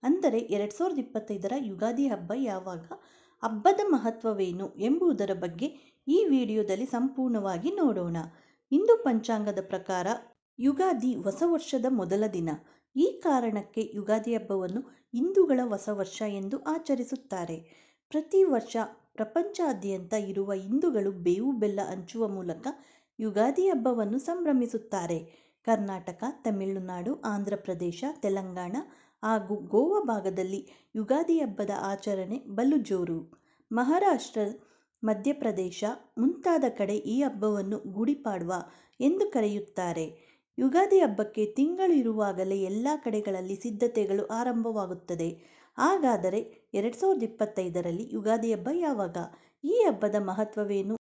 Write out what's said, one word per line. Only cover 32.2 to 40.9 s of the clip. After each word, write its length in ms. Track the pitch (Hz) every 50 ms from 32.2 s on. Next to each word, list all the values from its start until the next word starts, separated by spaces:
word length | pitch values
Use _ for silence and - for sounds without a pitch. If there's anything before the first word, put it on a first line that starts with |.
| 185 175 214 269 - -
ಬಲು 280 | 196 196 240 269 294 285
ಜೋರು. 360 | 220 - 202 185 175 170 165 165 - - - _ _ _ _ _ _ _
ಮಹಾರಾಷ್ಟ್ರ, 720 | 220 226 254 254 311 359 403 392 339 240 - - - 226 214 202 233 - - _ _ _ _ _ _ _ -
ಮಧ್ಯಪ್ರದೇಶ 760 | 214 214 196 196 269 285 285 277 226 202 175 185 180 175 - - 208 247 - - _ _ -
ಮುಂತಾದ 500 | 220 269 359 - - 370 339 311 269 247
ಕಡೆ 280 | - - 208 185 208 208 -
ಈ 100 | - 220 254
ಹಬ್ಬವನ್ನು 580 | 285 269 - 208 196 214 208 208 196 190 208 208 - 208 185
ಗುಡಿಪಾಡ್ವ 600 | 202 226 226 285 277 - 233 202 185 170 170 185 180 165 - - - _ _ _ _
ಎಂದು 260 | 247 277 349 392 415 415
ಕರೆಯುತ್ತಾರೆ. 760 | - 262 214 208 208 208 202 - - - 185 175 165 160 160 156 - - _ _ _ _ _ _ _ -
ಯುಗಾದಿ 420 | 254 269 254 339 381 392